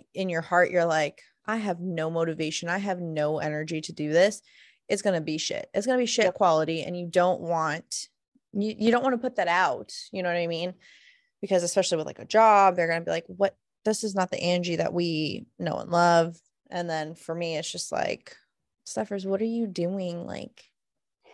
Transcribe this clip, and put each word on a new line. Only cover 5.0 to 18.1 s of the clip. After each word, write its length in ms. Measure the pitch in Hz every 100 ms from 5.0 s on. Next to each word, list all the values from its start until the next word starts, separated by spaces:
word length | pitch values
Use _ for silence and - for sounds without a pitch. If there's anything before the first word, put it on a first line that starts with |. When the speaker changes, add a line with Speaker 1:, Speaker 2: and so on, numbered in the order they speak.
Speaker 1:
gonna 200 | 208 175
be 160 | 156 156
shit. 300 | - - -
It's 140 | - 214
gonna 120 | 254
be 60 | 240
shit 200 | - 202
Speaker 2:
Yep. 100 | -
Speaker 1:
quality, 480 | 190 160 156 165
and 120 | - 175
you 120 | 175
don't 340 | 180 180 180
want, 680 | 170 170 160 151 - - - _ _ _ _
you, 240 | 202 208 -
you 140 | 220
don't 120 | 240
wanna 140 | 262 247
put 180 | 254 254
that 100 | 175
out, 460 | 175 175 123 - - -
you 100 | 190
know 80 | 180
what 80 | 175
I 100 | 170
mean? 280 | 165 175 185 _ - _ _ _ -
Because 220 | 202 185
especially 340 | 175 196 185 165
with, 100 | 156
like, 120 | -
a 60 | -
job, 500 | 214 220 208 196 180
they're 120 | 165
gonna 180 | 165 165
be 60 |
like, 140 | 165 -
"What, 280 | 180 196 - _ _ -
this 180 | 214
is 120 | 220 190
not 160 | 180
the 100 | -
Angie 360 | 170 180 175 165
that 160 | 165
we 520 | 175 175 160 156 - - -
know 200 | 175 -
and 140 | -
love." 480 | 170 175 170 165 165 _ _ -
And 180 | 180 175
then 260 | 160 156 165
for 180 | -
me, 240 | 165 170 156
it's 140 | 165
just 200 | 175 -
like, 440 | - -